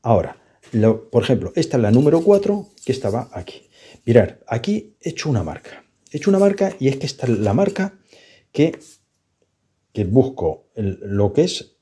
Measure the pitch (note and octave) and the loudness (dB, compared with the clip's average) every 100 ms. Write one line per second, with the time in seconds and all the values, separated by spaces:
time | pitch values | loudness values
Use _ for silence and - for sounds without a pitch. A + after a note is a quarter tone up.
0 | A2+ G#2 - - _ _ _ A2+ A2 A2 | 2 0 0 -12 _ _ _ 2 2 2
1 | - A#2+ A2 A#2 F#2+ - - C3+ G#2+ A2+ | 0 -2 2 -2 -2 -4 -2 0 2 4
2 | D3 E3 E3 G3+ G3+ G3+ G3+ _ - G3 | 4 2 4 2 2 -4 -8 _ -6 -4
3 | G#2 A2 - - F2+ - _ _ - - | -4 -6 -8 -14 -16 -18 _ _ -20 -12
4 | - A#2 G2+ - - A#2 D3+ G#3+ - _ | 4 4 4 -4 -8 -6 -4 -6 -8 _
5 | F3 D#3 - A#2+ D#2+ D2 - - _ _ | -12 -8 -4 -4 -4 -10 -16 -20 _ _
6 | _ D3+ G3+ F#3+ G3+ G3 F#3+ - C3+ C3+ | _ -4 0 4 2 2 -4 0 -2 -2
7 | C#3+ - B2+ A2 G#2 A2 G3 - G3 - | -6 -6 -2 0 2 2 0 -2 -6 -8
8 | _ - _ _ _ - D#3+ - - _ | _ -20 _ _ _ -2 0 -2 -18 _
9 | _ _ _ _ _ _ _ _ _ - | _ _ _ _ _ _ _ _ _ -6
10 | F#2 A#2 C3 - E2+ - _ - G2+ F2+ | 2 2 2 0 -4 -4 _ -6 -6 -6
11 | G2+ G2+ G#2 - F3+ - - _ | -6 -2 0 2 0 -2 -14 _